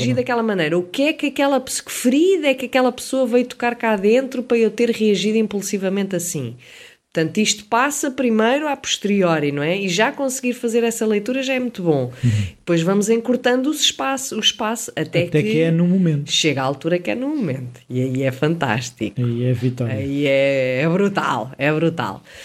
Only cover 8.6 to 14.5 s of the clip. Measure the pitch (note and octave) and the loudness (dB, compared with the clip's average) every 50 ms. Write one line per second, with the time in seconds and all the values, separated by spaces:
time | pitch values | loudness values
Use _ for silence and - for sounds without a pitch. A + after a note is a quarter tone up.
8.6 | - G3+ - - - - - - - G3+ G3+ G3 F3+ E3+ D#3+ D#3 D3 C#3+ C#3+ C#3+ | 0 -2 -4 -4 -4 -6 -4 -2 0 0 2 2 2 2 2 2 0 0 0 -2
9.6 | C#3+ D#3+ F#3 G3 G3+ F#3 E3+ G3 A3 C4+ C#4+ - C#4 C4 C4 - B3+ B3 A#3+ - | -2 -2 -2 -2 -2 0 0 2 2 0 0 -2 -2 -4 -2 -2 -2 -4 -2 -2
10.6 | - A#3 A3 A#3+ A#3 A#3 A3+ - A3 G#3+ G#3+ G#3 G#3 B3 B3+ C4+ C4 C4 C4 B3+ | -2 0 0 2 2 0 0 0 0 0 0 0 0 -2 -2 -2 -2 -2 -2 -2
11.6 | B3+ A#3 - - F3 E3+ D3 C3+ B2+ A#2+ A#2+ - - B2 G#2+ G#2 G2+ F2+ - - | -4 -4 -6 -2 0 2 2 2 0 -4 -4 0 0 2 2 2 -2 -4 -8 -8
12.6 | _ - E3+ E3 E3 F3+ G3 G3+ G3+ G#3+ A3+ A#3 A3+ B3 B3 B3+ - B3 B3 C4 | _ 0 0 2 2 2 2 2 2 2 2 2 2 0 0 2 2 2 2 2
13.6 | B3+ D4+ D4+ D4 - - - - C4+ C4+ C4+ B3+ - - - A3 G3+ - | 0 -2 -2 0 -2 -2 -2 -2 -2 -4 -4 -4 -6 -6 -4 0 0 0